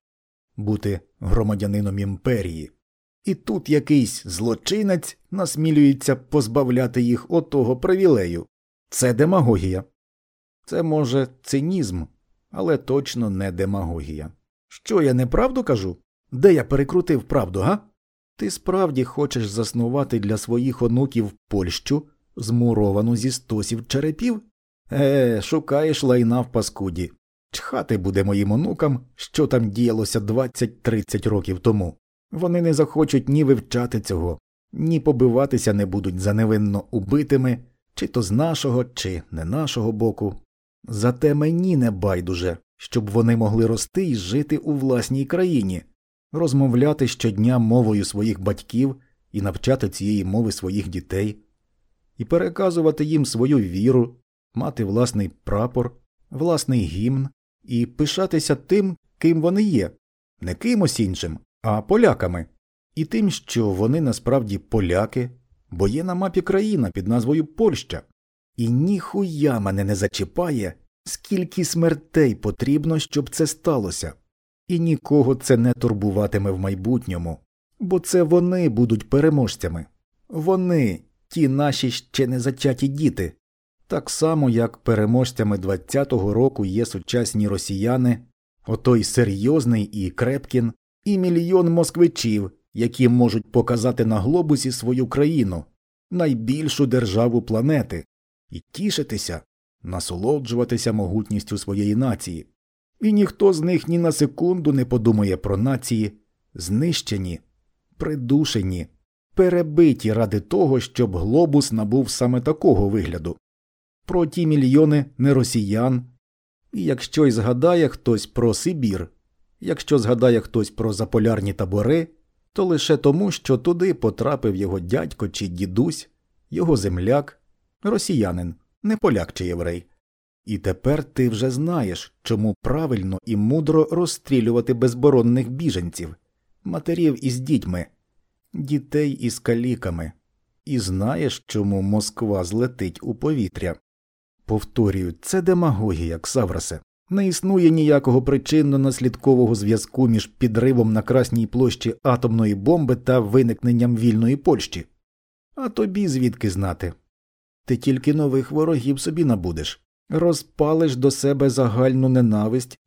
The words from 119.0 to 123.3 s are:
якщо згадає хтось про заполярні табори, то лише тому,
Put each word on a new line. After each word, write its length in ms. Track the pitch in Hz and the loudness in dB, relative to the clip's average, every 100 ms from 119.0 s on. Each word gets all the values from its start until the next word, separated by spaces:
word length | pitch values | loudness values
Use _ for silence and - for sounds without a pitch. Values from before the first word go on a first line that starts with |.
| 85 _ _ _ _ _ | -8 _ _ _ _ _
якщо 400 | 180 160 - 143 | -6 -6 0 2
згадає 420 | 110 120 123 117 | 2 4 4 4
хтось 280 | - 117 104 | 2 -2 -2
про 240 | - 110 | -2 -4
заполярні 600 | 98 110 113 110 107 98 | -2 0 2 2 2 -2
табори, 540 | 92 95 101 110 160 165 _ _ _ _ | -4 -2 0 2 0 -2 _ _ _ _
то 120 | - 185 | -4 0
лише 320 | 156 - 147 | 0 2 2
тому, 340 | 143 156 202 | 4 2 0